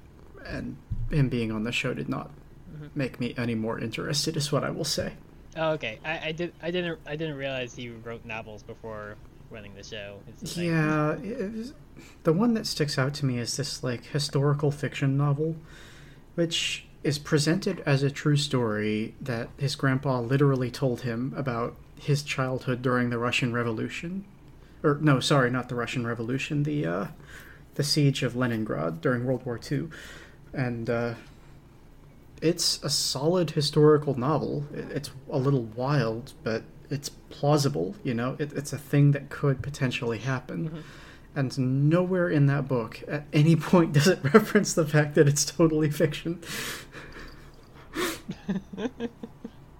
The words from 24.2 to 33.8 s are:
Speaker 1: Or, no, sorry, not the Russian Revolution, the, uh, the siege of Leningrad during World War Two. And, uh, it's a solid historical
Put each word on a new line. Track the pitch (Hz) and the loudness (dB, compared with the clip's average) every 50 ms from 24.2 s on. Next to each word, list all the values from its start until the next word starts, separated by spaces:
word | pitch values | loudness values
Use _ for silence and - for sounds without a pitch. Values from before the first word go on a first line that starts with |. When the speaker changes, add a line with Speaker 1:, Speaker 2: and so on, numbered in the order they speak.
| - - - - - - - - - - - - - | -8 -10 -18 -20 -20 -20 -20 -20 -20 -20 -10 0 2
Speaker 1:
Or, | 156 143 147 | 2 4 6
no, | 151 151 135 123 | 6 6 6 6
sorry, | - - 156 139 123 120 | 6 4 4 6 6 4
not | 127 127 123 - | 2 0 -2 -2
the | 127 | -4
Russian | 120 117 - - 131 117 | -4 -4 -2 -2 -2 -2
Revolution, | 117 117 113 113 113 135 135 - - 156 147 147 | -2 -2 -4 -2 -4 -2 -4 -2 -2 0 0 0
the, | 151 147 147 160 | 0 0 -2 -2
uh, | - 87 98 - - - - - - - - - - - - - - - | 0 -2 -2 -4 -6 -8 -14 -18 -18 -18 -18 -18 -18 -20 -20 -20 -12 -4
the | - 139 | -2 0
siege | - - 156 143 139 131 - | 0 2 4 4 4 4 2
of | 135 120 113 | -2 -2 0
Leningrad | 123 127 120 117 110 110 - - - 78 - 160 160 | 0 0 0 0 -2 -2 -2 -2 -2 -2 -4 -4 0
during | - 139 123 120 123 | 0 0 0 2 0
World | 131 127 120 - | -2 -2 -2 -2
War | 127 117 | -6 -8
Two. | - - - 151 135 156 160 - - - - - - - - - - - - - | -8 -6 -4 -4 -4 -4 -6 -10 -14 -16 -16 -18 -18 -18 -20 -20 -20 -18 -10 -4
And, | 147 127 123 120 117 113 123 | -4 -2 -2 -2 -4 -2 -2
uh, | 117 117 120 117 117 - - - - - - - - - - - - - - - - - - - - - - - - - | -2 0 0 -2 -4 -8 -14 -20 -20 -20 -20 -20 -20 -20 -20 -20 -20 -20 -20 -20 -20 -20 -20 -20 -20 -20 -20 -20 -10 0
it's | - 160 175 165 - - - - - | 0 0 2 2 0 -2 -2 -2 -2
a | 139 | -2
solid | 147 - - - - 131 139 165 180 185 170 - | -2 0 0 -2 -2 0 2 2 4 4 2 2
historical | - 151 143 - - 156 | 0 0 0 2 6 8